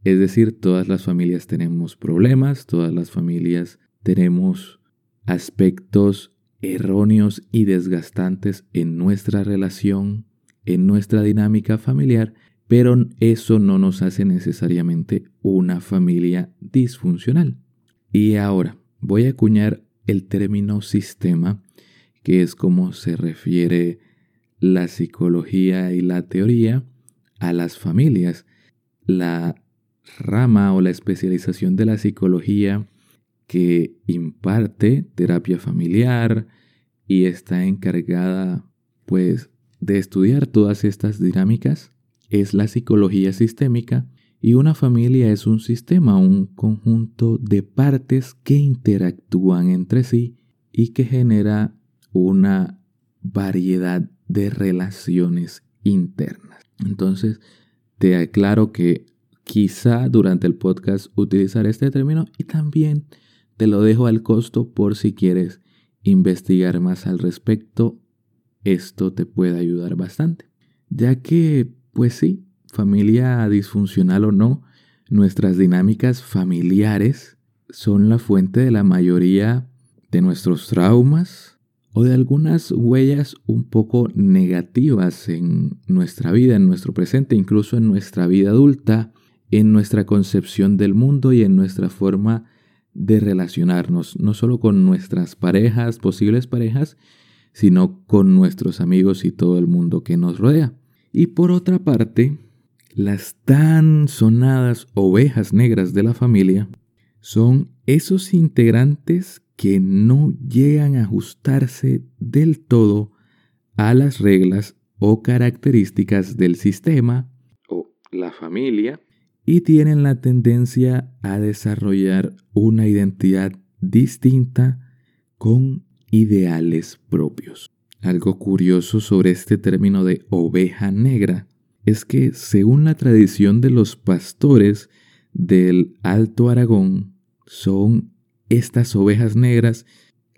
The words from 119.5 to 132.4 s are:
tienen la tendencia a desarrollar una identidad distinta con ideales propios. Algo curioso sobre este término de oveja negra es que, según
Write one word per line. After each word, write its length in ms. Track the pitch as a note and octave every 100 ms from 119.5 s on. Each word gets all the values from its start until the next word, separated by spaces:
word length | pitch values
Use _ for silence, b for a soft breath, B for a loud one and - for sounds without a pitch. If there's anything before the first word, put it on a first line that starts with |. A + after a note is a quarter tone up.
| E3+
tienen 400 | E3+ D#3 D3+ D3+
la 180 | C#3+ C3
tendencia 920 | C3 B2 A#2+ A#2+ B2 B2+ B2+ B2+ B2+ _
a 160 | G2 G2+
desarrollar 1000 | G#2+ G#2 G#2+ G#2 G#2 G2 F#2+ F#2+ - - _
una 340 | G#2 A2 A2 G#2+
identidad 640 | G#2 G2 F#2+ F#2+ F#2+ F#2+ F#2+ _ _
distinta 1000 | F#2 A2 C3 - B2+ C3 B2+ - B2+ B2+ b b b b b _
con 480 | A2 B2 C3+ C3 _ _ _
ideales 920 | A2 A2 G2+ F2+ E2 E2+ E2 - - _
propios. 600 | - D#2 - - - - _ _ _
Algo 380 | F#2 F2+ F#2+ F#2
curioso 640 | G2 F#2+ F2+ F2+ F2 G#2+
sobre 280 | G#2+ G2 F#2
este 300 | F2+ - G2+
término 440 | F#2+ F#2 G2+ G2
de 220 | F#2 F#2 -
oveja 600 | F#2+ E2+ F2+ F#2 F3+ G2+
negra 560 | G2 B2+ B2 F#2 F2+ - _ _ _ G#2
es 160 | G#2+
que, 300 | - C3+ B2+
según 500 | B2+